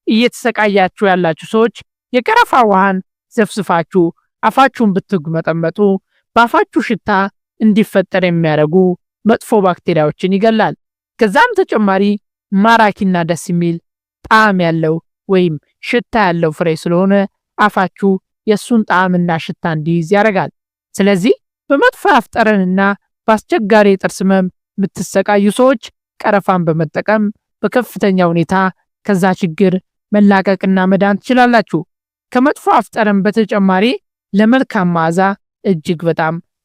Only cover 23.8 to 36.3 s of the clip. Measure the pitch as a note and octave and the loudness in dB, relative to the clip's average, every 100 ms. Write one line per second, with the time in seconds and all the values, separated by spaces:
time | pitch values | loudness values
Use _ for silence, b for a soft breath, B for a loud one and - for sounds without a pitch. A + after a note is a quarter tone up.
23.8 | G3+ G3 F#3 - F#3+ F#3+ F#3 _ _ - | 4 2 -2 -4 0 0 -2 _ _ -6
24.8 | G3 - F#3+ G3+ G3 G#3 G3+ G3 B3+ C4 | -6 -6 -4 -4 0 2 0 2 0 0
25.8 | - _ _ _ A3 G3+ G3 F#3 E3 D#3+ | -4 _ _ _ -2 -2 0 -2 0 -2
26.8 | D#3 F3+ - G#3+ G#3 - _ - G#3 B3+ | -2 -4 -2 -2 -2 -6 _ -6 -4 -2
27.8 | A3+ F#3 G#3 F#3 F3 E3+ E3 F#3+ F#3+ - | -4 -4 -2 2 0 0 0 0 -2 -4
28.8 | _ _ - G3 F#3+ F#3 F3 D#3 F#3 F#3 | _ _ -4 0 0 0 -4 0 0 0
29.8 | _ _ - G#3 G3+ G3 F#3+ F#3+ F#3+ F#3+ | _ _ -4 2 4 2 0 -2 0 0
30.8 | F#3 F#3+ G3 G3+ - B3+ B3 A#3 F#3 E3 | 0 0 0 -2 -2 2 2 2 0 -6
31.8 | - _ _ _ _ B3 C#4 - G4 B3+ | -8 _ _ _ _ 0 0 -2 0 0
32.8 | G3+ A#3 G#3+ G3+ G3 G#3+ G#3+ G#3+ F#3+ F#3 | -2 -2 0 0 0 -2 -2 0 0 2
33.8 | A3+ G4+ _ _ _ G3 A3 C4 - A3 | 0 -2 _ _ _ 0 2 2 0 -2
34.8 | F3+ E3+ E3 E3+ F#3+ G3 _ _ - E3+ | -2 0 -2 0 -2 -2 _ _ -4 -4
35.8 | E3 E3 E3 D#3 D#3+ | -4 -4 -4 -2 -4